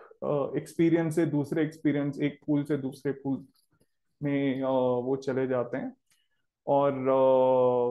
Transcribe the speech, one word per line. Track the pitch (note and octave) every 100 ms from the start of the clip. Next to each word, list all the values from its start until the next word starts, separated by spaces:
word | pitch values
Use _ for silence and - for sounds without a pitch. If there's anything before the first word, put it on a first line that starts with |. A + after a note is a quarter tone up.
| - _
अ, | C3+ D3 C3+ C#3+
experience | D3+ - E3 E3+ E3
से | D#3+ D#3
दूसरे | D3 C#3 D#3+
experience, | D3+ - D3+ C#3+ C#3+ C3+
एक | C#3+ - -
pool | D3
से | D3 C#3+
दूसरे | C3 - C#3+
pool | C3+ C#3 C3 - _ _ _ _ _ _ -
में, | C#3+ C#3 C#3 C3
अ, | C3 C3 B2+ B2
वो | B2 C3+
चले | C#3 C3 C3
जाते | B2+ A#2+ B2+
हैं। | C4 - _ _ _ _ _ _ -
और, | C#3 C#3+ C3 C3 C3 C3 C3 C3 B2+ B2+ B2 B2